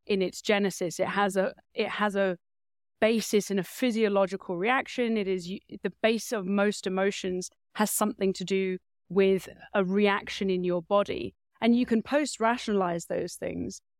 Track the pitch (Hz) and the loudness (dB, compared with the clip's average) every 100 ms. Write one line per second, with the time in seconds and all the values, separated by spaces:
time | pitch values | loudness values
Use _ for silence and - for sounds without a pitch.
0 | - 202 185 - - 202 202 - 180 - | -4 -2 -2 -2 2 2 2 0 -4 -2
1 | 180 196 202 190 190 - _ - 208 - | -2 0 0 2 -2 -4 _ -4 -4 -2
2 | 208 196 190 175 _ _ _ _ _ _ | 0 2 0 -2 _ _ _ _ _ _
3 | 214 233 - 208 - 196 170 - 254 220 | 2 2 2 0 2 -2 -2 -2 0 2
4 | 214 196 190 190 - 175 208 269 - - | 2 4 2 -2 -6 -2 0 0 -2 -2
5 | 240 220 190 190 170 196 - 208 202 - | 0 0 0 -4 -4 -10 -12 -8 -8 0
6 | 220 226 - 226 185 202 208 202 196 190 | 0 0 -2 -4 0 2 2 0 -2 0
7 | 196 - 190 180 180 - _ - 208 - | 0 -2 -4 -4 -6 -14 _ -2 -2 0
8 | 214 - 190 185 180 190 190 185 - _ | -2 0 -2 -2 -2 -2 -2 -4 -10 _
9 | - 180 190 190 - - - 208 185 196 | -2 2 4 4 -2 -16 -4 0 2 4
10 | 202 196 - - 196 185 180 175 170 202 | 4 2 -2 -4 0 0 0 -2 2 2
11 | 202 - - - _ _ 226 240 247 226 | 2 -4 -6 -10 _ _ 4 4 4 0
12 | - 285 285 - 226 247 - 202 180 170 | 2 0 0 0 0 0 0 0 0 -2
13 | - 180 175 - 185 170 190 - - | -4 -4 -4 -6 -8 -6 -8 -10 -18